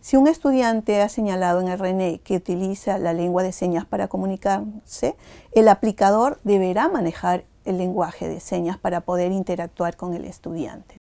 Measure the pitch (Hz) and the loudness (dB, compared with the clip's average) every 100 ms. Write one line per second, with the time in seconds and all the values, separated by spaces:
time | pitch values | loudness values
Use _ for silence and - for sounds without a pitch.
0 | - 269 277 320 285 262 240 226 220 208 | 4 6 6 4 2 2 2 0 0 2
1 | 208 - 208 185 180 180 185 180 185 185 | 2 0 -2 0 2 2 0 -2 -2 0
2 | 185 165 - 185 185 180 190 196 - 190 | -2 -4 -4 -4 -2 -4 -2 -4 -2 -2
3 | 170 170 175 180 185 185 185 170 196 208 | 0 0 0 0 -2 -2 -2 -2 -2 -6
4 | 196 190 190 190 196 196 214 214 - - | -4 -4 -4 -2 -2 -2 -4 -12 -16 -6
5 | 247 - - - - - 220 196 220 202 | -6 -6 -18 -20 0 6 8 6 2 2
6 | 196 214 202 - 202 202 185 185 302 339 | 2 4 2 0 0 2 2 0 0 0
7 | 170 - 180 180 - _ - 185 185 180 | -2 -2 -2 -2 -4 _ -6 -2 -2 -2
8 | 170 - 165 160 - 185 170 190 - 175 | -4 -4 -8 -8 -6 -4 -4 -4 -4 -4
9 | - 180 180 190 185 180 170 - 170 - | -4 -2 0 -2 -4 -6 -6 -4 -6 -4
10 | 180 170 - - - 165 127 - - - | -8 -8 -10 -14 -12 -8 -8 -10 -20 -20